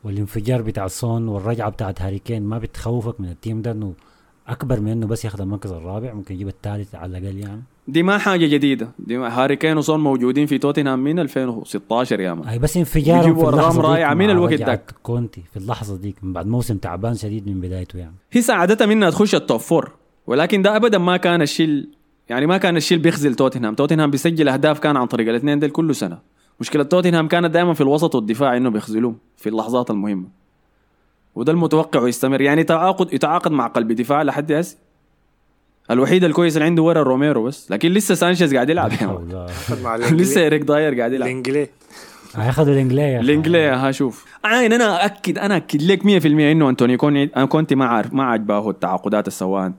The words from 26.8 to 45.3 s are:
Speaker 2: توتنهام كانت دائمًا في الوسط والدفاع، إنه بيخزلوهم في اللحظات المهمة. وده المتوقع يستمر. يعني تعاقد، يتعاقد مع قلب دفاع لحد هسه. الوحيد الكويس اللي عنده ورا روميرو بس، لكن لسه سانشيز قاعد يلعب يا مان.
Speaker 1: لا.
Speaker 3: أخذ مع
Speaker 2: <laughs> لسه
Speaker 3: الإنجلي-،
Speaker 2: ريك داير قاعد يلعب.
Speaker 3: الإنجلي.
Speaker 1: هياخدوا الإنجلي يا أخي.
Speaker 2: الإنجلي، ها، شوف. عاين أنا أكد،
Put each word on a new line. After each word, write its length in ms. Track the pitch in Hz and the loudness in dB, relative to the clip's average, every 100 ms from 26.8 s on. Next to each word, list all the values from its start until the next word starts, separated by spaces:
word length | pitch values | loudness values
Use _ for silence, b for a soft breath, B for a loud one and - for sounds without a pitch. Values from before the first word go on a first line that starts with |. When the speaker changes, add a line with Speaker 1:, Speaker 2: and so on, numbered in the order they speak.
Speaker 2:
توتنهام 440 | 143 180 175 165 156 | 2 2 4 2 2
كانت 260 | 170 170 | 0 2
دائمًا 200 | 165 175 | 2 2
في 80 | 151 | 2
الوسط 340 | 135 147 165 131 | 2 2 2 0
والدفاع، 420 | 107 113 139 123 | -2 0 0 2
إنه 120 | 127 | 0
بيخزلوهم 480 | 104 107 110 120 110 _ _ | -2 -4 -2 -2 -4 _ _
في 120 | 107 | -6
اللحظات 420 | 110 110 123 120 | -4 -2 -2 -2
المهمة. 360 | 104 104 95 92 _ _ _ _ _ _ _ _ _ _ 110 | -4 -4 -6 -8 _ _ _ _ _ _ _ _ _ _ -4
وده 160 | 131 | 0
المتوقع 560 | 170 160 156 156 143 120 | 0 2 2 2 0 0
يستمر. 340 | 120 131 135 | 0 0 2
يعني 220 | 139 151 | 2 2
تعاقد، 500 | 165 165 185 190 180 | 2 2 2 0 -2
يتعاقد 380 | 139 156 170 170 | 0 0 0 0
مع 160 | 143 117 | 0 0
قلب 240 | 123 113 | -2 0
دفاع 320 | 113 120 143 | -2 0 0
لحد 280 | 147 143 156 | 0 -2 -2
هسه. 260 | 151 180 - _ _ _ _ _ _ _ _ _ _ - | -2 -2 -10 _ _ _ _ _ _ _ _ _ _ -2
الوحيد 320 | 123 131 185 | 0 4 4
الكويس 320 | 175 160 170 156 | 4 2 2 2
اللي 80 | 156 | 2
عنده 180 | 170 | 4
ورا 200 | 160 160 | 4 4
روميرو 400 | 135 131 147 127 | 2 2 2 0
بس، 280 | 113 147 - | -2 -8 -8
لكن 200 | 98 170 | -2 2
لسه 240 | 196 208 175 | 2 2 2
سانشيز 380 | 175 180 165 131 | 2 2 2 2
قاعد 140 | 131 | 2
يلعب 220 | 170 120 113 | 0 0 -2
يا 60 | 101 | -4
مان. 220 | 92 85 | -4 -8
Speaker 1:
لا. 140 | 90 87 | -12 -10
Speaker 3:
أخذ 380 | 90 - 123 | -10 -8 -6
مع 120 | 123 113 | -4 -2
Speaker 2:
<laughs> 20 | |
لسه 120 | 120 | 2
Speaker 3:
الإنجلي-، 400 | 165 190 254 156 | 2 4 4 4
Speaker 2:
ريك 120 | 151 | 2
داير 380 | 143 147 156 123 | 2 2 2 0
قاعد 140 | 117 | -2
يلعب. 160 | 127 123 | -2 -4
Speaker 3:
الإنجلي. 380 | 127 127 143 139 _ B B B B B 113 | -4 -4 -4 -4 _ B B B B B -4
Speaker 1:
هياخدوا 380 | 113 127 143 | -2 2 4
الإنجلي 280 | 139 131 131 | 4 2 2
يا 180 | 147 123 | 0 0
أخي. 60 | 123 | 2
Speaker 2:
الإنجلي، 340 | 151 156 170 147 | 2 4 2 2
ها، 240 | 127 135 | 2 -2
شوف. 340 | 131 135 - - B | 0 -4 -4 -20 B
عاين 300 | 208 233 233 | 0 2 4
أنا 320 | 233 226 175 202 | 4 2 2 0
أكد، 320 | 208 190 | -2 -6